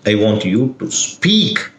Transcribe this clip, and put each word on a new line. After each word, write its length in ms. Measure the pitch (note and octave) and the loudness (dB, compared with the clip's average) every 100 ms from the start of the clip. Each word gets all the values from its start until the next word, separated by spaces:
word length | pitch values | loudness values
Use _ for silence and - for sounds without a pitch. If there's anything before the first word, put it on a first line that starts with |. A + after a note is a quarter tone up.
I 100 | - G#2 | 0 2
want 280 | G#2+ G#2+ | 2 2
you 300 | F#2 G2+ C3 - | 0 0 0 -4
to 120 | - | -6
speak. 680 | - - - F3 G#3+ F3+ G#2+ - | -4 -6 -2 0 2 2 -2 -8